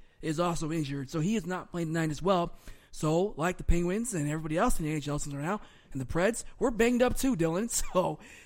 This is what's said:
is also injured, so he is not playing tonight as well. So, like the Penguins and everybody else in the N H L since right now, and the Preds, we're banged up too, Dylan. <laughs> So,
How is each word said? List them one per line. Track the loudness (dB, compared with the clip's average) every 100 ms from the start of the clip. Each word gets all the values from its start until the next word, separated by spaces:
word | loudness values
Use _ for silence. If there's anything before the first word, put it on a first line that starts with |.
| -18 -10
is | -4 0
also | 0 0 -2
injured, | -2 -4 -4 -6
so | -2
he | 0 0
is | -2
not | -6 -6
playing | -6 -2
tonight | 0 -2
as | 0
well. | 2 2 0 -6 -16 -18 -16
So, | -4 0 2 0 0
like | -2 -2
the |
Penguins | 2 4 4 0 -2
and | -2 -2
everybody | -2 -2 2
else | 2 2
in | 0
the |
N | -2
H | -2
L | -4
since | -4 -6
right |
now, | -4 -4 -8 -20 -10
and | -8
the | -4
Preds, | 0 2 0 -6 -2
we're | 0
banged | 4 4 6
up | 4 4
too, | 2 2
Dylan. | 2 0 -2
<laughs> | -2 0
So, | 0 0 -2 -12 -20